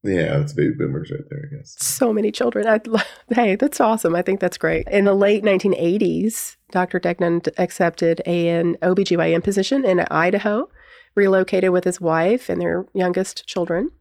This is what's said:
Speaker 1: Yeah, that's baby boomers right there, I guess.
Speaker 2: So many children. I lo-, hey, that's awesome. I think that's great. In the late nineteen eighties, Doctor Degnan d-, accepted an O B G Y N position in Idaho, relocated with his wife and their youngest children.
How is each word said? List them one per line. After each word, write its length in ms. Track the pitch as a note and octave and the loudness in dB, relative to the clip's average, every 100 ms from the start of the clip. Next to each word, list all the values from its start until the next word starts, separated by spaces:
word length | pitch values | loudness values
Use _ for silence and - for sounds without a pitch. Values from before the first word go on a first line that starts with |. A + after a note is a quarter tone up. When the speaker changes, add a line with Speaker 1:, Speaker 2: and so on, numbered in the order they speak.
Speaker 1:
Yeah, 340 | G2+ F2+ E2 C#2+ | 0 0 0 0
that's 160 | D2 | -2
baby 200 | - D#2+ D#2 | -2 -2 0
boomers 340 | D#2 C#2+ - | -4 -6 -8
right 160 | - - | -12 -12
there, 200 | - - | -14 -12
I 60 | C#3+ | -16
guess. 180 | - - | -18 -8
Speaker 2:
So 340 | - - A#3+ | -6 -2 0
many 180 | G#3+ G#3+ | 0 -2
children. 340 | G#3+ A#3+ A3 G#3+ | -2 -2 0 0
I 140 | A3 A3 | 0 0
lo-, 160 | A3 - - _ | -2 -2 -10 _
hey, 260 | A#3+ A3+ F#3 | 0 2 2
that's 260 | D4 - | 0 2
awesome. 340 | A#3+ A3 E3+ E3+ | 0 2 0 0
I 60 | |
think 180 | F3+ F#3+ | 0 0
that's 180 | F3+ - | -2 -2
great. 300 | D#3+ E3 - | -2 -2 0
In 180 | G3+ G3+ | 2 4
the 80 | |
late 300 | G3 G3+ G3+ | 4 4 4
nineteen 300 | G#3 F#3+ G3+ F3+ | 2 2 2 0
eighties, 800 | E3+ G3+ F#3 E3 G#3 - - - _ | 0 2 0 0 -2 -4 -12 -16 _
Doctor 280 | F3+ F3+ F3+ | -2 -2 -2
Degnan 400 | F3 F3 E3+ E3+ | -4 -2 0 0
d-, 120 | - - | -2 -2
accepted 640 | F3+ - F3 E3 E3+ E3 | -4 0 -2 2 0 0
an 560 | - F3 E3+ E3+ E3+ E3+ | -2 0 0 0 0 0
O 120 | F3+ F#3 | 0 0
B 80 | |
G 140 | F#3+ E3+ | 2 2
Y 140 | E3 | 2
N 80 | E3+ | 0
position 420 | F#3 G3+ F#3+ C#4 | 0 -2 0 0
in 180 | B3 F3+ - | 2 2 2
Idaho, 580 | D#3 F3 G3+ G#3+ G#3 D4+ - - - _ - | 2 2 2 0 -2 -4 -12 -20 -20 _ 0
relocated 560 | G3 F#3+ F#3+ F#3+ F#3+ | 4 4 2 0 2
with 120 | F3+ | 2
his 160 | F3+ F3+ | 0 -2
wife 480 | E3+ E3 E3+ B3 - | 0 2 2 0 -2
and 140 | F3 | -4
their 240 | F3 E3+ F#3+ | -2 -4 -4
youngest 520 | G3 F3+ F3+ F#3+ - - | -2 0 0 -4 -8 -10
children. 420 | - E3+ F3 C#4+ _ | -6 -2 -2 -4 _